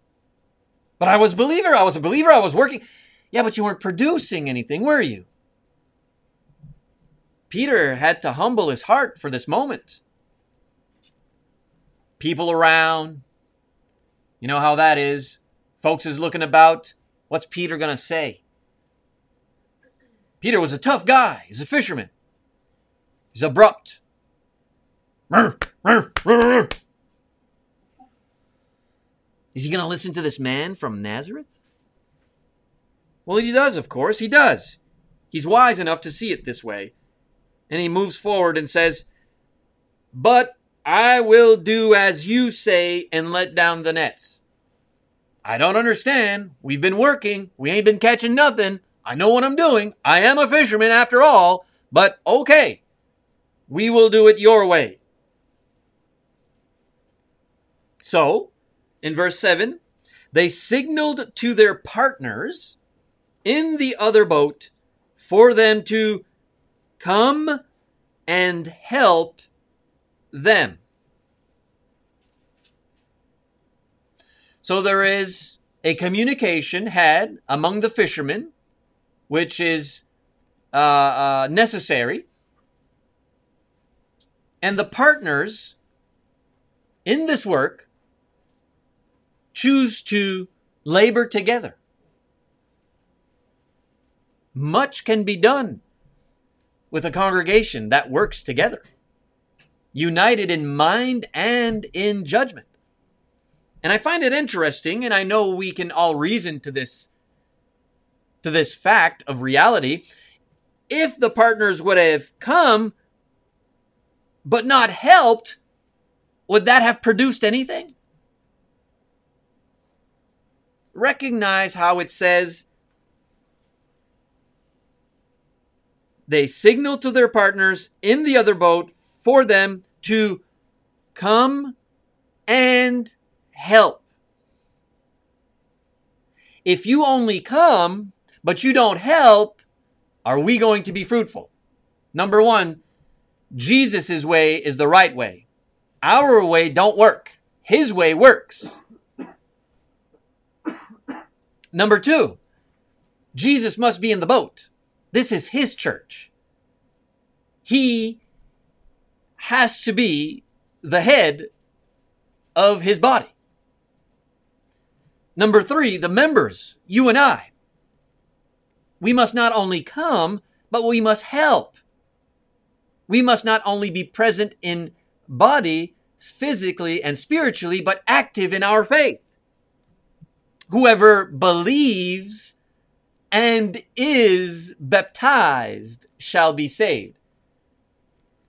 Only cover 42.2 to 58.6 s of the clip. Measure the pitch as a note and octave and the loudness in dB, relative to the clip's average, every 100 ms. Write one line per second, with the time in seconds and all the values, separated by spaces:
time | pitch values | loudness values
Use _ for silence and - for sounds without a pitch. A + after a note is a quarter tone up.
42.2 | E3+ B3 B3 A3+ A3 F3+ F3 F3 F3 D#3+ | -2 -2 -2 -4 0 0 0 -4 -6 -6
43.2 | E3 F3 F#3 E3 E3+ E3 D#3+ D#3+ C#3 - | -4 -4 -4 0 0 0 -4 -4 -6 -8
44.2 | - - _ _ _ _ _ _ _ _ | -18 -20 _ _ _ _ _ _ _ _
45.2 | _ _ G#2 A#2 E3 A3 A#3 G#3+ C4 C4+ | _ _ -8 -2 0 2 0 -2 0 0
46.2 | G#3+ G3+ G3 C3+ C3+ C#3 F3+ G3 C#4 C#4+ | 0 -4 -10 _ -10 -4 -2 0 0 0
47.2 | G#3 G3+ F#3+ - C#3 G3 G#3 G#3 A3+ A#3+ | -4 -8 -12 -10 -6 0 0 2 2 0
48.2 | A#3 B3 D4 A3 G3 G3 _ _ - C3 | 0 2 2 0 -4 -6 _ _ -12 -2
49.2 | G3+ B3 C4+ C#4 E4 A#3 G#3 - C#3 E3+ | 2 2 0 0 2 2 -2 -4 2 4
50.2 | G#3+ C#4+ C4+ D4 C4 G#3+ A3 A#3 A#3+ B3 | 4 4 2 2 2 2 2 4 4 4
51.2 | D4+ A#3 F3 F3+ - _ _ D3+ G3 - | 6 6 4 2 -6 _ _ 2 2 2
52.2 | - A#3+ C#4+ D4+ G#3 G#2+ _ _ _ _ | 0 0 4 4 4 -2 _ _ _ _
53.2 | _ _ _ _ - D3 A3+ A#3 A3 G#3+ | _ _ _ _ -12 -4 2 4 6 8
54.2 | G#3+ G#3+ G#3 A3+ F#3+ E3+ A2+ F#2 _ _ | 6 6 6 6 4 2 0 -8 _ _
55.2 | _ _ _ _ _ _ _ _ _ _ | _ _ _ _ _ _ _ _ _ _
56.2 | _ _ _ _ _ _ _ _ _ _ | _ _ _ _ _ _ _ _ _ _
57.2 | _ _ _ _ _ _ _ _ - F3 | _ _ _ _ _ _ _ _ -4 0
58.2 | C#3+ G3+ G#4 _ | 0 0 -4 _